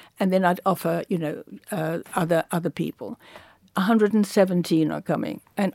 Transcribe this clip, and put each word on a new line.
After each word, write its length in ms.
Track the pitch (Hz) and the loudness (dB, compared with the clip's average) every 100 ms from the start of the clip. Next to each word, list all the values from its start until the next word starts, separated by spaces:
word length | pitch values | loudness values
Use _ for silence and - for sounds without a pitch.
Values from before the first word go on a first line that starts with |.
| - - | -14 -2
and 140 | 190 | 0
then 100 | 185 | 2
I'd 160 | 180 180 196 | 2 2 0
offer, 380 | 175 170 170 - | 0 0 -2 -2
you 100 | 180 | -4
know, 260 | 151 - - 202 - | -4 -6 -12 -18 -8
uh, 280 | 190 156 165 - - | -4 -4 -4 -4 -2
other, 280 | 170 165 - | 2 2 0
other 180 | 175 165 | -2 -2
people. 480 | - 160 - 110 233 - - - _ _ - | -4 -6 -6 -12 -12 -18 -20 -20 _ _ -2
A 40 | |
hundred 320 | 190 226 208 | 2 4 4
and 140 | 214 196 | 2 2
seventeen 640 | 208 190 180 160 160 156 | 2 2 2 2 2 2
are 80 | 160 | -2
coming, 400 | - 156 - - - - | -4 -4 -4 -8 -10 -4
and 180 | 196 | -4